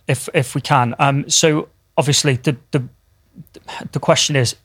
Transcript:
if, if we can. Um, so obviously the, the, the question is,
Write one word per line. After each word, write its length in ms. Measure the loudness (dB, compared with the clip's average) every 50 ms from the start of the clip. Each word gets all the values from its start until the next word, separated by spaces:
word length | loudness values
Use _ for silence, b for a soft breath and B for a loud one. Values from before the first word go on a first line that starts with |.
| _ -4
if, 200 | -4 -4 -4 -2 -2
if 220 | -2 -2 0 -4
we 60 | -8
can. 340 | -2 2 2 2 2 2 0 0
Um, 320 | 0 2 2 0 -2 0
so 380 | 0 2 4 4 2 2 -2 -6 _ _ _ _ _
obviously 380 | -2 0 2 0 2 2 0 0
the, 220 | 2 0 -2 -2 -2 _ _
the, 100 | -4 -4 -4 -6 -16 _ _ _ _ _ _ _ _ -20 -20 _ _ -20 _ -18 B B -14 -10
the 80 | -8 -4
question 340 | 0 2 2 2 2 0 2
is, 220 | 0 0 0 -2 -8